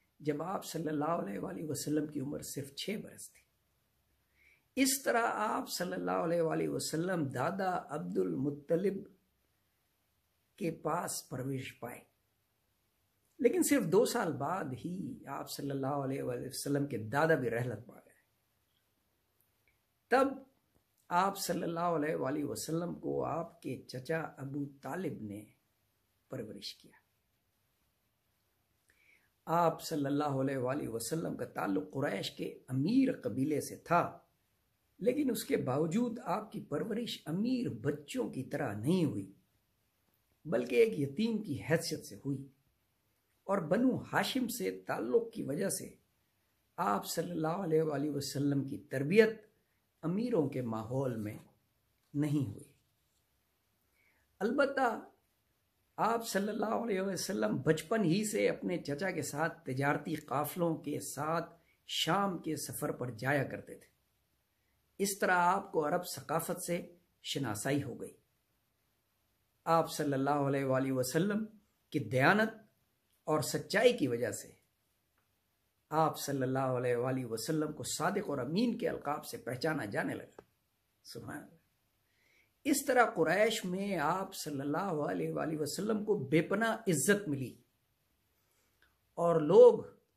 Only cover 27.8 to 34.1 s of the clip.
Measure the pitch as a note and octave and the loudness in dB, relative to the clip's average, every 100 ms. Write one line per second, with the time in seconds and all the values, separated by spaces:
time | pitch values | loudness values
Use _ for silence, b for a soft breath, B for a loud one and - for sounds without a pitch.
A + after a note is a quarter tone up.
27.8 | _ _ _ _ _ _ _ _ _ _ | _ _ _ _ _ _ _ _ _ _
28.8 | _ b b b b _ - E3 E3+ D#3+ | _ b b b b _ -2 4 4 2
29.8 | - D#3 C#3 C#3+ D3 C3+ C3+ C3+ B2 C#3+ | -4 -2 0 0 0 0 0 0 -2 -2
30.8 | C3 A2+ - D#3+ E3+ D3 A#2 - - G2 | -4 -6 -4 -2 -2 -4 -6 -4 0 0
31.8 | - C3+ C#3+ F#3+ - - - - - C3 | -2 -2 -2 -2 -6 -6 -8 -8 -4 0
32.8 | D3+ B3+ C4 - B2+ A#2 C#3 C#3+ - G2 | 4 4 4 0 -4 -2 0 0 -4 -12
33.8 | - E3+ C#3 | 2 2 2